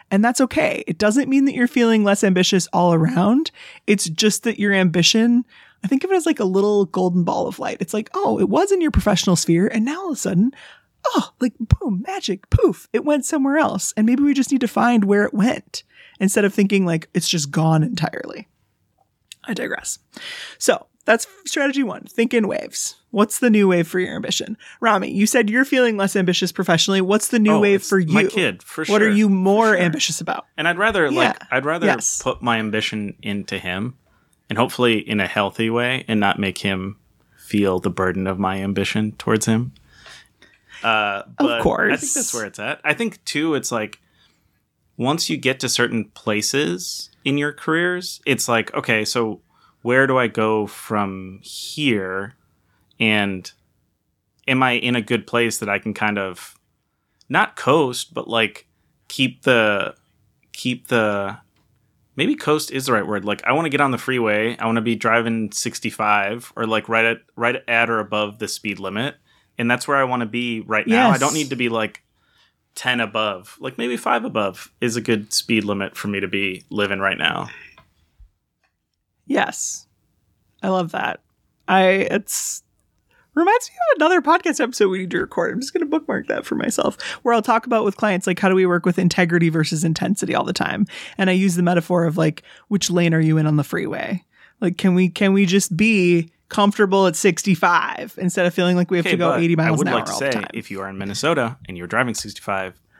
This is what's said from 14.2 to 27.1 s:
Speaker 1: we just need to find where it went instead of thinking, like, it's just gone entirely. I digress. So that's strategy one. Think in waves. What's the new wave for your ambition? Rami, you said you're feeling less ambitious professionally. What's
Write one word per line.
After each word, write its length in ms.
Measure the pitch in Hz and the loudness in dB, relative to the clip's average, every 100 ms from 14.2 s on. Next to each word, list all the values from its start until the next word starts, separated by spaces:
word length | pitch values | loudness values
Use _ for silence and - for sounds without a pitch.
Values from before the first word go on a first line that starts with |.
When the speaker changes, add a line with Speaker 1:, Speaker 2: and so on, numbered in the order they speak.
Speaker 1:
we 100 | 285 | 4
just 180 | 277 254 | 2 2
need 100 | 262 | 0
to 60 | 240 | 0
find 360 | - 233 240 | 0 2 4
where 200 | 202 202 208 | 4 4 2
it 80 | |
went 500 | 208 226 - - - - - - - | 2 0 0 -8 -16 -16 -20 -20 -2
instead 260 | 190 220 202 | 0 2 2
of 80 | |
thinking, 320 | 208 196 196 180 | 2 2 2 2
like, 240 | 160 - | -2 -2
it's 140 | 180 - | -4 -2
just 240 | 170 143 | -2 -2
gone 320 | 165 160 156 | 0 2 4
entirely. 640 | 196 170 - - - - - _ _ _ _ _ _ _ _ - - | 2 -2 -4 -6 -12 -14 -18 _ _ _ _ _ _ _ _ -16 -10
I 80 | |
digress. 460 | 226 247 - - - _ - - - - - | -8 -6 -8 -10 -12 _ -18 -16 -14 -16 -4
So 280 | - - - _ | -2 -2 -6 _
that's 240 | - 226 - - 349 | 0 0 0 -14 -8
strategy 380 | 311 277 277 | -2 0 0
one. 200 | 233 - - | -4 -6 -6
Think 280 | - 233 | -2 0
in 140 | 233 196 | 2 0
waves. 480 | - - - - - _ | -2 -6 -8 -10 -12 _
What's 280 | 196 208 - | 0 0 2
the 100 | 247 | 4
new 180 | 214 196 | 6 6
wave 220 | 175 160 | 4 2
for 100 | 185 | -2
your 160 | 175 165 | -4 -4
ambition? 400 | 208 170 - 220 - - | -4 -4 -6 -10 -16 -4
Rami, 320 | 226 202 202 | 0 0 0
you 160 | 196 214 | 0 2
said 220 | 254 208 | 2 2
you're 160 | 240 269 | 2 2
feeling 320 | 262 247 208 | 2 2 2
less 180 | 196 202 | 0 2
ambitious 380 | 180 175 180 | 0 0 -2
professionally. 480 | - 185 165 - 196 | -2 0 2 2 0
What's 260 | 185 | 2